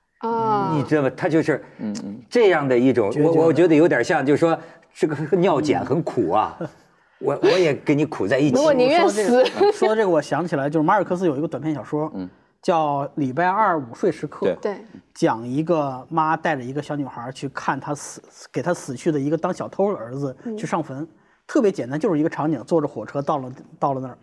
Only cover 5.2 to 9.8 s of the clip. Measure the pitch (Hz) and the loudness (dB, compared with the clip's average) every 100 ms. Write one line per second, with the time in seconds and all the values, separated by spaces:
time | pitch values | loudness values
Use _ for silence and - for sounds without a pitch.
5.2 | 156 190 190 143 123 95 - 156 - - | 0 2 2 2 2 0 0 -2 -2 -2
6.2 | 85 101 90 - 160 - _ _ _ - | 0 2 0 -4 -12 -14 _ _ _ -8
7.2 | 135 143 370 190 165 127 - 143 151 - | -4 2 4 4 2 2 0 0 0 -2
8.2 | 98 135 147 247 311 262 254 339 339 202 | 0 2 2 4 4 4 4 4 2 2
9.2 | 202 247 508 - 403 - | 2 4 4 2 2 4